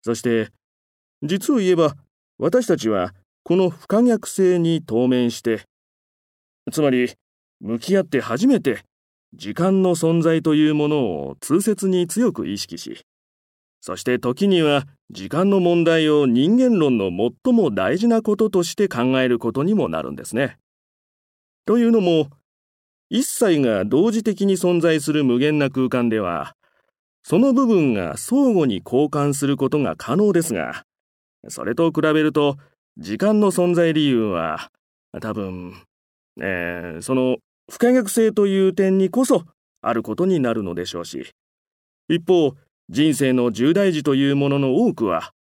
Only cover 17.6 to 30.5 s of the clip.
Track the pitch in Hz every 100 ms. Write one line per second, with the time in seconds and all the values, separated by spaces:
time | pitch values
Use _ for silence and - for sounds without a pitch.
17.6 | 170 101 95 160 233 226 220 208 214 190
18.6 | 170 - 196 - 127 131 127 120 117 131
19.6 | 160 214 113 80 65 69 - 110 135 -
20.6 | _ _ _ _ _ _ _ _ _ _
21.6 | - 233 233 226 180 165 147 _ _ _
22.6 | _ _ _ _ _ 226 285 - 220 160
23.6 | 131 104 101 127 214 220 214 185 202 185
24.6 | 180 175 170 160 143 151 139 120 143 151
25.6 | 139 135 127 127 120 110 92 85 71 _
26.6 | _ _ _ _ _ _ - 170 269 247
27.6 | 262 202 147 107 85 - - 262 269 202
28.6 | 143 95 - 123 147 151 143 139 139 135
29.6 | 135 151 123 80 - 147 208 175 160